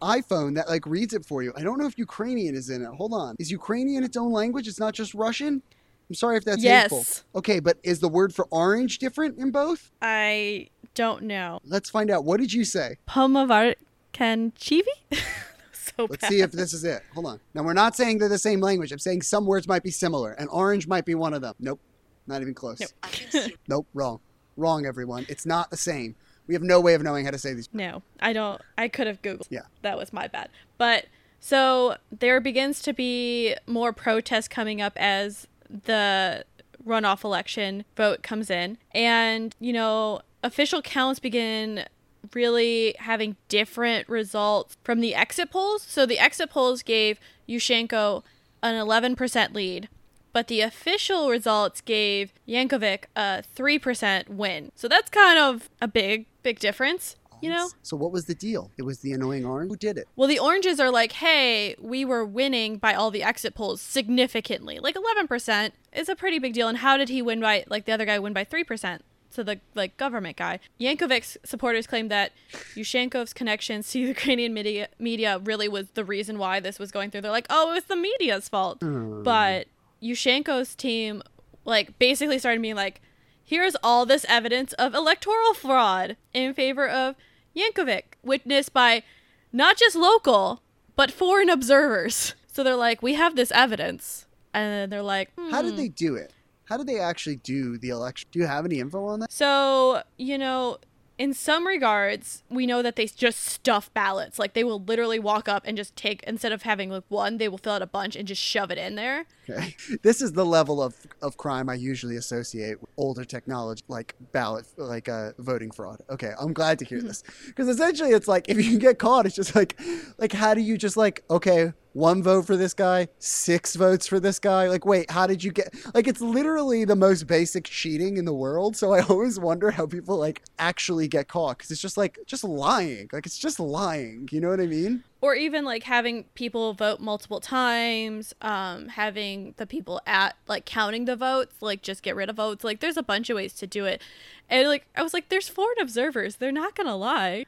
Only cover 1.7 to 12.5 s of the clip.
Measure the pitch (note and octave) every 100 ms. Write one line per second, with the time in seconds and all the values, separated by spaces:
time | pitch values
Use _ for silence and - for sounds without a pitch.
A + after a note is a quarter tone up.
1.7 | C4 C#4+ A#3 A3+ - A#3 A#3+ E3+ C3+ B2
2.7 | B2+ A#2 C3+ A3 A3 C3 A2+ D#3+ F#3 -
3.7 | A#3 C4+ C4+ B3+ A#3+ A#3+ G#3+ A#3 C4+ G#3+
4.7 | F#3+ A3 A3 G#3 G#3 A3+ A#3 D4 C4+ _
5.7 | _ _ _ _ F3 A#3 A3 G#3+ G#3 A#3+
6.7 | B3 G#3 C3+ - - _ F3+ G#3+ F#3+ E3+
7.7 | E3 F3+ E3 E3+ F3 G3 F#3+ F3 E3 F3+
8.7 | A3 B3+ - C4 D4 D#4 - C4 C#4+ D#4
9.7 | E4 - _ A3+ A3 G#3+ G#3+ G#3 G#3 -
10.7 | _ - - A3+ - G#3+ G3 F3 E3+ C#3+
11.7 | G3 - G#3+ G#3+ F3+ D3 G#3 B3